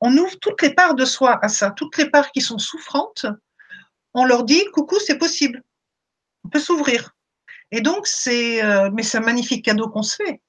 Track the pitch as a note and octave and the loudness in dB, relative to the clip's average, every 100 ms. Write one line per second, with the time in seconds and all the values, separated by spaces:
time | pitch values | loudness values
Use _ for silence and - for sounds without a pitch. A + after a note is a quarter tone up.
0 | A#3+ C4+ F#4 - G#4 G#4 D4 D4+ F4+ C4 | 2 4 2 -2 -6 0 2 4 4 4
1 | C4 - C4 A3+ G#3+ - G3 - D4+ - | 0 2 2 2 0 0 -2 -4 -8 -2
2 | D4 D4 C#4+ - - A#3 - D#4+ - C#4 | 2 4 2 -4 -6 -6 -8 -10 -6 -4
3 | - - - - _ _ - - _ _ | -4 -6 -8 -10 _ _ -20 -20 _ _
4 | _ B3 B3+ A#3+ A#3 D#4 G4+ - D4 G4+ | _ 0 4 4 4 2 2 -2 0 -2
5 | - C#4+ D#4+ - C#4+ A#3+ _ _ _ _ | 0 -2 -2 -2 -4 -4 _ _ _ _
6 | _ _ _ _ - - - A#3+ F#3+ C3+ | _ _ _ _ -4 -4 0 0 0 -2
7 | - _ _ _ _ - _ A3+ A#3+ G4 | -4 _ _ _ _ -20 _ -2 0 -2
8 | G4+ - C4 A#3+ A#3 A3+ G#3+ G3+ G3 G#3+ | -4 -4 -2 0 0 0 2 2 2 0
9 | A3+ A3+ A3+ A#3+ A#3+ A#3+ - G#3+ A3 G#3+ | -2 -2 0 -2 -2 -2 0 0 0 -4
10 | G#3+ - G4+ D4 | -4 -4 -6 -6